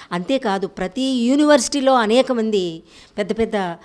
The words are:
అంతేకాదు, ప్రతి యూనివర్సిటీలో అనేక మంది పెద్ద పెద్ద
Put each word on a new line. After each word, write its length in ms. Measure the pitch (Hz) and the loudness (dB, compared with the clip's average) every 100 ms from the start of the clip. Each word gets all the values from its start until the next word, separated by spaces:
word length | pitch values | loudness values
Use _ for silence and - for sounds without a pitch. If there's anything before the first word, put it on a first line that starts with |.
| - | -8
అంతేకాదు, 540 | - 180 269 233 196 190 | -8 -2 -2 0 -2 -4
ప్రతి 360 | - 185 254 | -6 -8 -4
యూనివర్సిటీలో 920 | 262 254 233 285 294 285 220 285 262 | -2 0 2 2 4 4 2 0 2
అనేక 380 | 262 208 247 254 | 2 4 2 2
మంది 500 | 240 220 208 180 165 - - - - | -2 0 -2 -2 -8 -18 -20 -14 -8
పెద్ద 200 | 202 214 | -6 -2
పెద్ద 180 | 226 214 180 165 | -2 -2 -4 -8